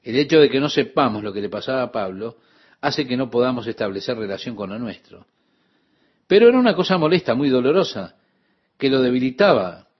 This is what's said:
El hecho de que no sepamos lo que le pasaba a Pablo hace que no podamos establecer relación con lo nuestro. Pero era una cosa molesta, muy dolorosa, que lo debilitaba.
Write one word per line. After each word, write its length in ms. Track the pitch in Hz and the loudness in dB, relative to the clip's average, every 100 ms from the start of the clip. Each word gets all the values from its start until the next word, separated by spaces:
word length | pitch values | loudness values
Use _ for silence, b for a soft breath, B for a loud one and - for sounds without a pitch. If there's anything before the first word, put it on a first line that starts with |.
El 160 | 117 123 | -2 -2
hecho 220 | 147 160 | 4 6
de 100 | 143 | 6
que 100 | 131 | 4
no 100 | 143 | 0
sepamos 540 | 147 123 - 131 107 | -2 0 0 0 0
lo 100 | 104 | -6
que 80 | 98 | -8
le 80 | 101 | -8
pasaba 340 | 104 113 131 | -8 -4 -4
a 80 | 123 | -4
Pablo 460 | 117 95 95 113 - b b b b | -6 -6 -8 -12 -14 b b b b
hace 260 | 143 147 | -4 -4
que 120 | 131 127 | -4 -4
no 120 | 127 | -2
podamos 380 | 120 123 123 110 | 0 0 -2 -8
establecer 500 | - 107 98 113 117 | -6 -6 -6 -6 -6
relación 380 | 104 95 135 | -6 -8 -10
con 140 | 107 98 | -10 -10
lo 100 | 107 | -8
nuestro. 460 | 117 87 _ - _ _ _ _ _ _ _ _ _ _ _ | -10 -12 _ -20 _ _ _ _ _ _ _ _ _ _ _
Pero 200 | 196 233 | 6 6
era 100 | 254 | 6
una 180 | 240 | 2
cosa 220 | 170 185 185 | 0 0 0
molesta, 380 | 156 180 - | 2 0 0
muy 140 | 120 143 | 0 2
dolorosa, 680 | 127 123 180 180 104 90 _ _ _ _ _ _ _ | 2 2 0 0 -6 -14 _ _ _ _ _ _ _
que 120 | 139 | 0
lo 120 | 135 | 2
debilitaba. 840 | 127 127 131 127 196 127 92 87 _ | 2 0 -2 2 4 4 0 -10 _